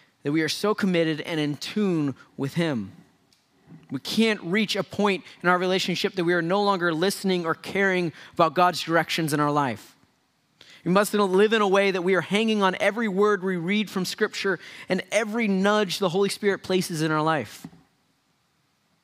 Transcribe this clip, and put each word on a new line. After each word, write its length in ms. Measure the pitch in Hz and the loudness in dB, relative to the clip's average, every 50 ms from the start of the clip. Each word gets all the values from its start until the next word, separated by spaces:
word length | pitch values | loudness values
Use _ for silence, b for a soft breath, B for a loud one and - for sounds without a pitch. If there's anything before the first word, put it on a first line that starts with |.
| b b b b | b b b b
that 100 | - 143 | -6 -2
we 100 | 151 160 | 0 0
are 80 | 156 151 | 0 0
so 240 | - - - 208 214 | -2 -2 0 -2 0
committed 460 | - 214 185 180 165 165 160 156 147 | 0 0 2 2 2 2 0 0 -4
and 180 | - - 170 156 | -6 -4 -4 -2
in 180 | 147 147 147 - | -2 -2 -2 -4
tune 580 | - - - 214 208 190 175 156 147 139 123 B B B B B | -8 -6 -4 -2 0 0 0 0 0 -2 -4 B B B B B
with 160 | 135 135 - | -6 -4 -2
Him. 400 | 170 170 160 139 113 98 95 - - - _ _ _ _ _ _ _ _ _ _ _ _ - - - - - | -2 -2 -2 -2 -4 -6 -8 -12 -20 -20 _ _ _ _ _ _ _ _ _ _ _ _ -20 -20 -20 -16 -12
We 80 | 185 180 | -12 -10
can't 420 | - - - 214 226 226 208 - | -8 -4 0 2 2 2 0 -2
reach 340 | - 165 185 220 214 - - | -4 -4 -2 -2 -2 -2 -2
a 80 | 196 175 | -4 -6
point 400 | - - - 202 208 190 147 - B B B | -4 -2 0 0 0 0 0 -4 B B B
in 80 | B 175 | B 2
our 80 | 180 180 | 2 2
relationship 560 | 185 180 185 185 - - 175 - - 196 - | 2 0 0 0 0 -2 -2 -2 -2 -2 -2
that 80 | 185 170 | -2 0
we 100 | 170 180 | 2 2
are 80 | 175 | 2
no 220 | 165 165 190 208 202 | 2 2 2 2 2
longer 300 | 202 196 175 175 175 160 | 2 2 2 0 0 0
listening 520 | 156 180 196 - - - 190 185 175 165 | 0 0 0 0 0 0 0 0 0 0
or 100 | 165 156 | -2 -4
caring 580 | - - - - 190 202 190 185 180 175 160 - B B B B | -4 -6 -6 -2 0 0 2 2 0 -2 -2 -6 B B B B
about 200 | B 170 160 165 | B 0 2 2
God's 280 | 180 180 180 170 139 | 2 2 2 2 -2
directions 520 | - 160 165 165 156 - - - 160 147 151 | -2 0 0 0 0 0 -2 -4 -2 0 0
in 60 | 147 | 2
our 120 | 147 147 | 2 2
life. 440 | 147 147 143 127 110 104 - - - _ _ _ _ _ _ _ _ _ _ _ _ _ B B B B B | 2 2 0 0 -2 -6 -12 -18 -20 _ _ _ _ _ _ _ _ _ _ _ _ _ B B B B B
We 80 | 170 | 2
must 220 | 185 202 208 - - | 2 2 2 2 2
live 400 | 208 208 185 185 190 208 214 226 | 0 2 2 4 4 4 4 4
in 80 | 220 | 2
a 60 | 208 196 | 2 4
way 240 | 185 196 202 196 | 4 4 4 2
that 100 | 185 190 | 2 0
we 140 | 170 190 190 | 0 0 0
are 60 | 175 | 0
hanging 400 | 147 - 185 208 226 220 220 208 | 0 0 0 0 2 2 2 2
on 140 | 196 185 185 - | 2 2 2 2
every 280 | - 202 202 233 233 208 | 0 0 0 0 -2 -2
word 340 | 180 190 208 214 208 185 | 0 2 2 2 2 0
we 140 | 175 190 185 | -2 -2 -4
read 340 | 175 160 175 202 214 208 - | -2 -2 -2 0 -2 -2 -2
from 140 | - 196 180 | -4 -4 -4
Scripture 560 | - - - 214 208 - - - 196 180 - B B B B B B | -4 -4 -4 -4 -4 -4 -4 -2 -2 -2 -4 B B B B B B
and 120 | 185 185 - - - | -4 -4 -2 -2 -2
every 340 | 208 233 208 208 240 226 202 | -2 -2 -2 -2 0 0 2
nudge 520 | 196 185 190 202 214 214 214 180 156 - | 2 2 2 2 2 2 2 0 -2 -2
the 100 | 196 180 | -2 0
Holy 180 | 156 196 202 190 | 0 0 0 0
Spirit 340 | - - 214 202 190 175 | -2 -2 -2 -2 -2 -2
places 400 | - - 185 185 175 - 175 151 | -2 -2 0 0 0 -2 -2 -2
in 80 | 156 160 | -2 0
our 120 | 156 156 | 0 2
life. 440 | 151 160 160 147 110 - - - - - - - _ _ _ _ _ _ _ _ _ _ _ _ _ _ _ _ _ _ _ _ _ _ _ _ | 2 2 0 0 -2 -6 -10 -16 -18 -20 -20 -20 _ _ _ _ _ _ _ _ _ _ _ _ _ _ _ _ _ _ _ _ _ _ _ _